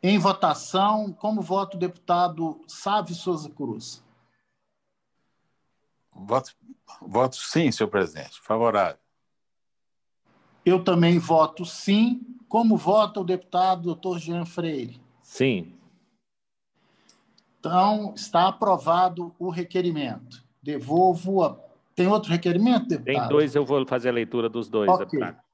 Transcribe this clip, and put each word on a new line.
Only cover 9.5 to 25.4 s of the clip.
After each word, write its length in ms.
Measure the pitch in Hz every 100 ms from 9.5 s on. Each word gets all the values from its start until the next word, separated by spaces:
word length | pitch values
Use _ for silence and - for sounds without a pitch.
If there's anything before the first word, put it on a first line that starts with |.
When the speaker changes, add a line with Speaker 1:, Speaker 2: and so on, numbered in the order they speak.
| _ _ _ _ _ _ _ _ _ _ _
Speaker 1:
Eu 200 | - 180
também 340 | 180 170 170 175
voto 460 | 165 165 156 -
sim. 560 | 175 - - 202 233 247 - - _
Como 280 | 220 226 196
vota 440 | 147 214 208 -
o 40 |
deputado 580 | 175 185 - 175 185 185
doutor 340 | 170 170 190 175
Jean 260 | 160 170
Freire? 560 | 170 - 170 147 117 - _ _
Speaker 3:
Sim. 520 | _ - 135 104 82 - _ _ _ _ _ _ _ _ _ _ _ _ _ _ _ _ _ _
Speaker 1:
Então, 540 | 160 180 196 214 202
está 320 | - - 170 185
aprovado 880 | - 202 175 131 170 185 175 175 -
o 100 | 180
requerimento. 960 | 170 170 185 180 156 135 - - - _ _
Devolvo 800 | 139 147 120 165 185 170 180 196
a, 160 | 160 - - _ _
tem 120 | - 185
outro 220 | 208 214
requerimento, 580 | 170 175 175 226 240 -
deputado? 320 | 151 120 135
Speaker 3:
Tem 80 | 120
dois, 260 | 143 151
eu 100 | 139
vou 220 | 139 143 131
fazer 240 | 127 120
a 20 |
leitura 360 | 120 113 123 117
dos 200 | 117 107
dois, 200 | 113 104
Speaker 1:
Ok. 160 | 185 190
Speaker 3:
deputado. 340 | 151 90 78